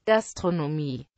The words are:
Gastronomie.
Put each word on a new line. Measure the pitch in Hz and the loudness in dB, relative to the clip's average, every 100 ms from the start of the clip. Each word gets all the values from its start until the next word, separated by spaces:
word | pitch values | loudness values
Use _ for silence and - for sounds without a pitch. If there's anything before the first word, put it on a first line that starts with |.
| - | 2
Gastronomie. | 220 - - 180 170 147 156 147 123 139 | 2 2 -2 0 0 0 -2 -4 -6 -10